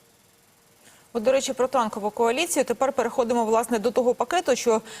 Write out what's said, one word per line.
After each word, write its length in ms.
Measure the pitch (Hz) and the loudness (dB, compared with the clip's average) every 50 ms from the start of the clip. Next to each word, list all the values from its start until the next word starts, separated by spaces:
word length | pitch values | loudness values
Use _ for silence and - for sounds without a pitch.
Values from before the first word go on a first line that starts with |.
| _ _ _ _ _ _ _ _ _ _ _ _ _ _ _ _ _ - - - - _ _ | _ _ _ _ _ _ _ _ _ _ _ _ _ _ _ _ _ -20 -20 -20 -20 _ _
От, 100 | 233 214 | -2 0
до 80 | 247 | 2
речі, 220 | 269 269 254 - 262 | 2 2 0 -2 -2
про 140 | - 247 254 | -2 -2 0
танкову 420 | - 262 233 214 - 220 196 214 | 0 0 0 0 -4 -4 -6 -6
коаліцію. 560 | 208 - 233 233 233 269 339 349 - 311 247 | -2 0 0 0 2 0 -2 -2 0 -2 0
Тепер 280 | - 240 - 277 262 - | 0 0 0 0 -2 0
переходимо, 520 | - 233 233 - - 247 226 254 240 233 | 0 -2 -2 0 -2 0 0 2 0 2
власне, 340 | 214 226 226 233 - 240 220 | 2 2 2 2 0 -2 -2
до 120 | 196 247 | -2 0
того 240 | 214 - 240 240 233 | 0 2 2 2 2
пакету, 400 | - 247 - - 359 359 - 254 | 0 -2 0 0 -2 0 0 -2
що, 260 | - - 240 220 220 220 - - - | 0 2 0 0 0 0 -6 -16 -18